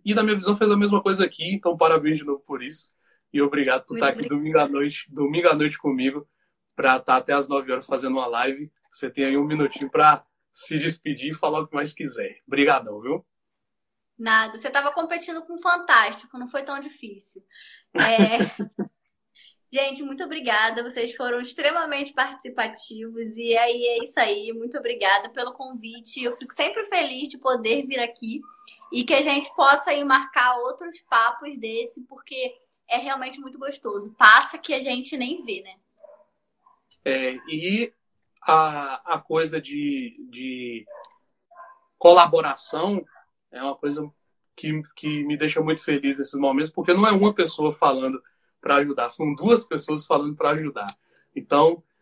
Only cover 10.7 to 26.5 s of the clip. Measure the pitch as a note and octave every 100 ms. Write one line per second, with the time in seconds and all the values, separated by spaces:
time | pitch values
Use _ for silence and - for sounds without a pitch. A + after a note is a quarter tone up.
10.7 | D#3 E3 E3 D#3 B2+ C#3 D#3 D#3+ D#3 D#3
11.7 | D3 D3 - D#3+ A#2 F#2+ - - C3+ C#3+
12.7 | C3+ A2 G#2 A#2+ E3+ - _ _ _ _
13.7 | _ _ _ _ - A3+ A3 A3 A3+ C4+
14.7 | C#4 C#4+ E4+ E4 E4+ E4+ E4 E4 E4+ F4
15.7 | F4 F4 B3 G#3+ A3+ - B3 B3 C#4 C#4
16.7 | C#4 C#4+ - A3 G3 - - _ - -
17.7 | - _ - - A3+ G3 A#3 G3 - G3+
18.7 | - F3 _ _ _ _ _ - _ _
19.7 | C4 C#4 C4+ C#4 C#4 E4 D#4 B3 G#3+ A3
20.7 | A3 A#3+ A#3+ A#3+ - B3 A#3+ B3 - D4
21.7 | E4+ D#4+ C#4 C#4+ - C#4 - B3+ B3 A3
22.7 | - - A3 A3+ A3+ A3+ A3 A#3 A3+ A#3+
23.7 | A#3+ A#3+ A#3 A#3 - A3 G3+ G#3+ A3+ A#3
24.7 | - A#3 - G3 G3+ A3+ C4+ B3 - C4
25.7 | B3+ A3+ A#3 A3+ - A#3+ A#3+ B3